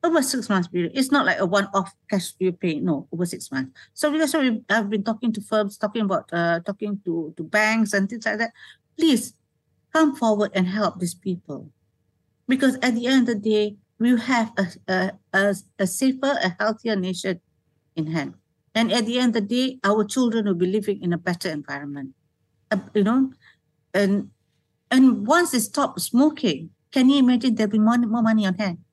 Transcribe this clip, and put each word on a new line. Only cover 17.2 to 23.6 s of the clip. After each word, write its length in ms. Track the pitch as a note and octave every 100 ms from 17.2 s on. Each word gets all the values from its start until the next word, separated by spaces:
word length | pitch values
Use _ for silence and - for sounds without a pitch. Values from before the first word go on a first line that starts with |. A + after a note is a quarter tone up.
| F#3+ F3+ _ _ _ _ _ -
in 100 | D#3
hand. 260 | D#3+ C#3 - _ _ _
And 180 | A3 A#3
at 140 | A3+ A3+
the 120 | B3
end 160 | B3
of 140 | A3+ G3
the 0 |
day, 300 | B3 C4 C4
our 220 | - G#3+
children 400 | G#3 C4 B3 A3+
will 100 | G#3
be 120 | F3 F3+
living 360 | G#3+ G#3 G3
in 120 | F3+
a 40 | E3+
better 300 | F3 F3 F#3
environment. 600 | D#3 C#3+ C#3+ C#3+ C#3+ C3+ - _ _ _ _ _
Uh, 60 | G#3 -
you 80 | G#3+
know, 300 | G3 B3+ C4+ - - _